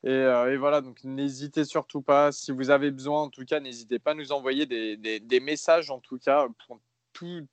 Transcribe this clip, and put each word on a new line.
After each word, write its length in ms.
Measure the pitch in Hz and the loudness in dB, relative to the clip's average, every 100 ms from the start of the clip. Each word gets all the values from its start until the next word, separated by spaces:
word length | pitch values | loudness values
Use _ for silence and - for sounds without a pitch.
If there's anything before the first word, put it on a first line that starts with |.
Et, 60 | - | 0
euh, 420 | 135 131 123 123 | 2 4 4 2
et 40 | 135 | 2
voilà, 260 | 143 147 | 2 2
donc 200 | 131 117 | -2 -14
n'hésitez 600 | 131 135 143 131 143 156 | -10 -4 -4 -4 -6 -2
surtout 380 | 147 160 - 151 | -2 -2 -4 -8
pas. 280 | 135 143 147 | 2 4 4
Si 220 | 139 - | 2 -8
vous 180 | 131 131 | -4 4
avez 200 | 139 143 | 4 4
besoin, 320 | 135 135 151 | -4 -4 -2
en 80 | 147 | -4
tout 140 | - | -10
cas, 160 | 127 151 | -4 -4
n'hésitez 380 | 139 120 113 120 | -4 -16 -6 -2
pas 140 | - | -2
à 20 | |
nous 160 | 151 139 | -4 -4
envoyer 340 | 143 131 135 147 | -4 -2 -2 -2
des, 300 | 117 110 107 | -2 -4 -6
des, 240 | 110 110 | -6 -6
des 200 | 113 127 | 2 2
messages, 500 | 135 151 - 165 147 | 2 -4 2 2 2
en 80 | 131 | -10
tout 180 | _ 127 | _ -8
cas, 280 | - 139 131 117 - | 2 2 2 -4 -20
pour 120 | 117 _ _ _ | -20 _ _ _
tout, 340 | - 175 175 143 | -16 -12 -12 -14